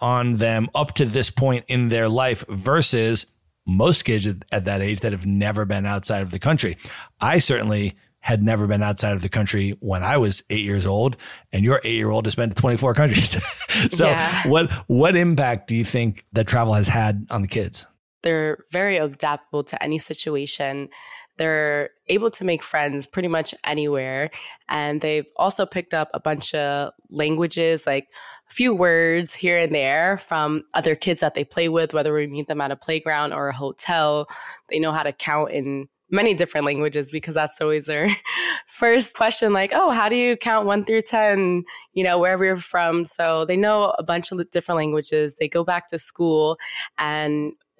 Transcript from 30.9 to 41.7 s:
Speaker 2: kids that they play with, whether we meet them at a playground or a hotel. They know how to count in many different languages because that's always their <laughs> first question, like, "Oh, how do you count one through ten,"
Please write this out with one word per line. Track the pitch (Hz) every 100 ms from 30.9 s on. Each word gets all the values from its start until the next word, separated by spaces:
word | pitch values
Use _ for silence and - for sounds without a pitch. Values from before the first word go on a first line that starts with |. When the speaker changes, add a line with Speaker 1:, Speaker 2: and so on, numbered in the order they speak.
Speaker 2:
kids | 156 - 170
that | 151
they | -
play | 147 - 170
with, | 165 160
whether | 156 151
we | 151 147
meet | 143 147
them | 151
at | 139
a | 135
playground | - 160 156 151 147
or | 143 139
a |
hotel. | 127 139 - - 170 151 147 147 - - - _
They | 156
know | 160
how | 156
to | 147
count | - - 151 151
in | 147 139 139 139 _ _
many | 190 226
different | 175 170 156
languages | 143 143 151 147 143
because | 156 165
that's | 156 151 -
always | 156 151 147
their | 147 185 - - -
<laughs> | - - -
first | - 240 233 233
question, | - 220 214 220
like, | 202 196
"Oh, | - 370
how | 233 214
do |
you | 240 247 240
count | 233 220
one | 202 208
through | 202 220
ten," | 220 226 214 196 185 180 175